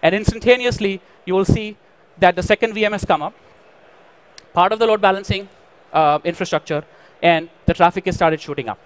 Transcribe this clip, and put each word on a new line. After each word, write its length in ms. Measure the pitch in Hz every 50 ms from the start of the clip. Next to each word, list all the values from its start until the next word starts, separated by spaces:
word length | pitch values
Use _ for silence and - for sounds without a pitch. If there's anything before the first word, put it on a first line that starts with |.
| -
And 120 | 160 180
instantaneously, 880 | 208 214 - 226 226 - 226 247 247 247 247 226 - 214 196 190 190 _ _ _ _ _
you 80 | - 180
will 100 | 190 196
see 320 | - - 226 214 214 208 _ _ _ _ _ _ _ _ -
that 160 | - 180 180
the 80 | 180 180
second 300 | - 214 - - 226 214
V 140 | 208 214
M 60 | 208 208
has 120 | 196 -
come 160 | - 185 151
up, 140 | 147 180 - _ _ _ _ _ _ _ _ _ _ _ _ _ _ _ _ _ _ _ _ - _ _ _
part 180 | 170 175 190 214
of 60 | 214
the 80 | 226
load 160 | 226 214 214 202
balancing, 480 | 196 190 190 196 - 208 190 202 196 - _ _ _ _ _ _ _ -
uh, 260 | 156 156 147 147 151 -
infrastructure, 580 | 170 170 - 196 - - 151 - - 156 147 156 _ _ - - _ _ _ -
and 280 | 170 170 160 165 170 _ _ _
the 80 | - 170
traffic 320 | - 175 170 175 196 -
has 80 | 185 175
started 260 | - 180 165 160 151
shooting 300 | - - 143 - 131 117
up. 80 | 101 _ _